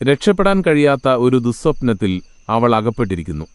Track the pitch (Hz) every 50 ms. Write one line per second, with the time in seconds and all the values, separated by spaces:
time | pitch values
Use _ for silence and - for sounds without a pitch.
0 | 117 135 143 - - 208 190 190 190 196 196 190 170 170 151 147 147 143 139 123
1 | - 131 127 120 123 127 127 127 117 120 110 - - 156 139 - 127 120 107 90
2 | 107 95 92 90 - - - - - - 110 117 120 120 113 110 107 120 107 -
3 | 117 92 92 87 78 90 78 76 78 -